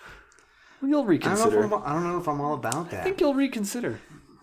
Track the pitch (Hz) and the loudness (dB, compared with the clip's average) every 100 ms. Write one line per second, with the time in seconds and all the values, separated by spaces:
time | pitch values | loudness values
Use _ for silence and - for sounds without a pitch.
0 | - - - _ _ _ - - 269 294 | -20 -20 -20 _ _ _ -20 -6 0 2
1 | 226 160 - 196 220 208 208 208 139 151 | 4 2 2 2 4 4 2 0 -2 -2
2 | 175 175 160 143 143 147 117 135 170 95 | -2 -2 -2 -2 -2 -2 -2 -2 -4 -4
3 | - 392 294 269 277 240 202 247 190 107 | -2 2 2 2 0 -2 -4 -4 -4 -6
4 | - 151 - - | -10 -20 -20 -20